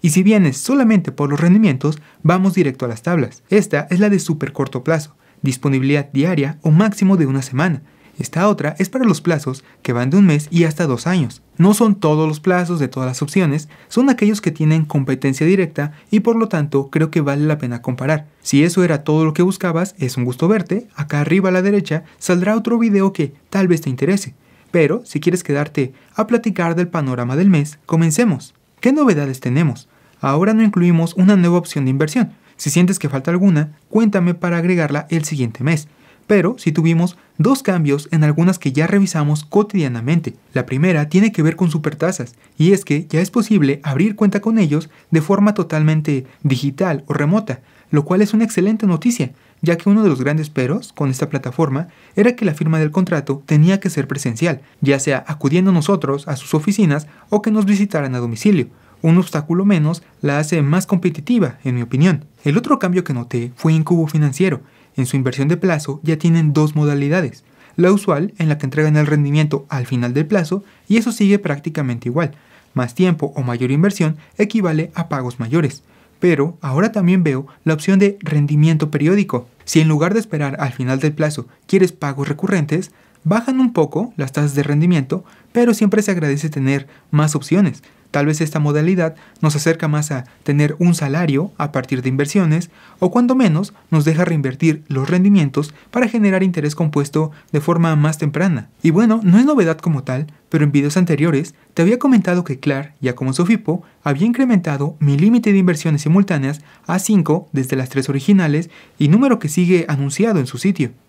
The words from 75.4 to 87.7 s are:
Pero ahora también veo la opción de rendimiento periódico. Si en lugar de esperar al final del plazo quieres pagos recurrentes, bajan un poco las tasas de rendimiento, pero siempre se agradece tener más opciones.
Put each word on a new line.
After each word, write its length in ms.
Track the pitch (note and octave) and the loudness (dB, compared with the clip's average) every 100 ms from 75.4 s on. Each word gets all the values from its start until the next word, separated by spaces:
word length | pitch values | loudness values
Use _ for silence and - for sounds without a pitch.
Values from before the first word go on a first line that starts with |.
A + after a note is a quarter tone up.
| A2+ D#3 D3 - _ _ _ _ | -2 0 -2 -6 _ _ _ _
Pero 400 | F3+ D3+ C#3+ - | 0 2 0 -4
ahora 300 | C#3+ C3+ A3 | -4 -2 0
también 320 | A3 F3 F#3+ | 0 2 2
veo 240 | D#3+ C3 C#3 _ | 2 -2 -6 _
la 120 | - | -4
opción 260 | D#3 F3 F#3+ | -2 0 2
de 180 | G3+ G3+ | 2 0
rendimiento 720 | D3+ D3+ C#3+ D3+ D#3 D#3 D3+ | -4 -2 0 2 4 2 0
periódico. 560 | D3+ D3 G3+ G3 A#2+ - _ | 0 0 0 0 -4 -8 _
Si 140 | - D#3+ | 0 2
en 80 | D#3 | 2
lugar 260 | D3+ E3+ | 2 0
de 60 | G#3+ | -2
esperar 380 | A3 D#3 C#3+ C#3 | -4 -6 -6 -4
al 140 | C#3 | -6
final 260 | - B2+ C3+ | -4 -4 -2
del 140 | D3+ | -2
plazo 340 | D3+ D#3 D3+ A#2+ _ - | -2 -4 -4 -14 _ -2
quieres 240 | F#3+ F3+ | 2 2
pagos 340 | F3+ C#3+ C3+ C#3 | 0 -8 -6 -6
recurrentes, 640 | D3 F#3+ G3 D3 D#3 F#3+ _ _ _ | -4 -2 -2 -2 -4 -6 _ _ _
bajan 380 | D#3 G#3 A#3 C4 | -2 -2 0 0
un 120 | B3+ | 0
poco 400 | A#3+ D3+ D#3 A#3+ - | 0 -2 -2 -6 -6
las 160 | C3+ | -6
tasas 240 | - D3 C#3 | -2 -2 -2
de 80 | |
rendimiento, 600 | C#3 D3 F3 E3+ C3 F#3 - - _ | -2 0 2 2 0 -6 -8 -20 _
pero 200 | A#3 A#3+ | 0 2
siempre 300 | G#3+ G#3 G#3 | 2 2 0
se 80 | G#3 | 0
agradece 400 | F3+ D3+ C#3+ D#3 | -2 -2 -2 -4
tener 380 | D3 C3+ C#3 C3+ _ _ | -2 -2 -2 -4 _ _
más 240 | D3+ D3+ D3+ | 0 0 -2
opciones. 480 | - F3+ F#3 | -2 0 0